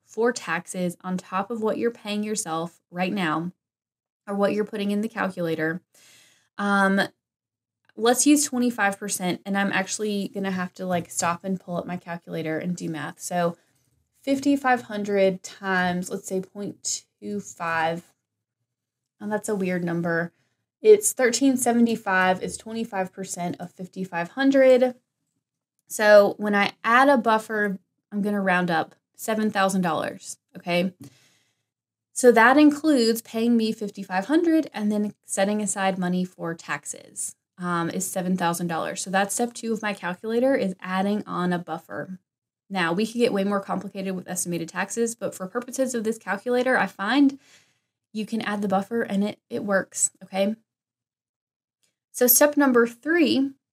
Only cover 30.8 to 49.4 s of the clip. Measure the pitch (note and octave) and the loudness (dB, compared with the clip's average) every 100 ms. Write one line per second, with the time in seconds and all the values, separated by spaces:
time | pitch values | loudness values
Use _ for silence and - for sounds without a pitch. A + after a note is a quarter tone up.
30.8 | F#3 - - _ _ _ _ _ _ _ | -2 -6 -18 _ _ _ _ _ _ _
31.8 | _ _ _ - B3+ A3+ A#3 C#4+ D4 D4 | _ _ _ 4 6 8 8 8 6 6
32.8 | D#4 C4+ A3+ A3+ - A3+ A#3 A#3 A3 G#3+ | 4 4 4 0 -4 -2 2 2 2 -2
33.8 | G3+ - F#3+ F#3 G3 D#4+ E4+ D#4+ C#4+ - | -8 -10 -6 -4 0 2 4 2 0 -4
34.8 | G#3 G#3+ G#3 - - - G3 G#3+ G3+ G3+ | -2 0 -4 -8 -6 -2 0 0 -4 -2
35.8 | F#3+ F#3+ F3+ F3+ F3+ - E3+ E3 - D3 | -2 0 -2 -2 -4 -6 -10 -8 -8 -8
36.8 | - - - - - - _ - F3+ F3 | -8 -16 -14 -10 -10 -12 _ -10 -4 -2
37.8 | E3+ F#3+ - F#3+ F3+ F#3 F3 F3 F3 D#3+ | -2 -4 -6 -4 -2 0 0 -2 -4 -4
38.8 | - F#3+ F#3+ F#3+ G3+ - A#3+ - A3+ A3 | -6 -8 -4 -2 -2 -2 -4 -6 -6 -6
39.8 | G#3+ G3+ F3 F#3 A3 A#3 C4 C4+ G3 F#3 | -6 -6 -8 -8 -4 0 2 2 -2 -6
40.8 | F#3 F#3+ G3 G#3 - F3 F3+ F3 E3+ E3 | -4 -2 0 -2 -4 -4 -2 -2 -4 -12
41.8 | - G#2 F#3+ F#3 _ _ _ _ - F#3+ | -10 -12 -10 -14 _ _ _ _ -8 -4
42.8 | E3 F3 A3 A#3 A#3 G3 G3 G3+ G3 F#3+ | -2 0 -2 0 0 2 0 -2 -4 -6
43.8 | G3 G3+ F#3+ F#3 - F#3 F3 E3+ E3 F3+ | -8 -8 -8 -8 -8 -8 -6 -6 -6 -8
44.8 | G3 - A#3 A3+ G3+ - F#3 A#3+ B3 B3+ | -6 -4 -4 -4 -10 -8 -8 -8 -6 -4
45.8 | B3+ A#3+ G#3+ A3 F#3 G3+ B3 B3 B3+ A#3 | -4 -2 -4 -4 -6 -6 -2 0 2 0
46.8 | F#3+ - G3+ C4+ C4+ C#4 _ _ _ _ | 0 -4 0 4 4 2 _ _ _ _
47.8 | _ _ _ G#3+ G#3 A3 G#3 G3+ G3+ F#3+ | _ _ _ -10 -6 -6 -4 -4 -2 -2
48.8 | F#3+ A#3 - G3 G#3 - | -2 -4 -2 -2 -4 -6